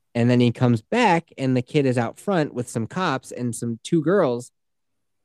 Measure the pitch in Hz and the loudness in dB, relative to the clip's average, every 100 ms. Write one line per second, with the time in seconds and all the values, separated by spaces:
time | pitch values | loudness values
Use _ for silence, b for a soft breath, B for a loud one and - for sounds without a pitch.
0 | _ 123 120 123 120 - 123 117 - 233 | _ 0 2 4 2 2 2 2 0 2
1 | 247 165 - - 131 127 - 151 135 123 | 4 2 -2 -6 -2 -2 0 0 0 0
2 | 113 - - 185 147 123 131 120 110 185 | -2 -6 -2 -2 -2 -6 -6 -6 -6 -4
3 | 180 131 - - 123 110 117 113 - 170 | -4 -4 -8 -8 -6 -6 -8 -8 -2 0
4 | 151 202 143 120 123 _ _ _ _ _ | 2 2 2 -2 -8 _ _ _ _ _
5 | _ _ | _ _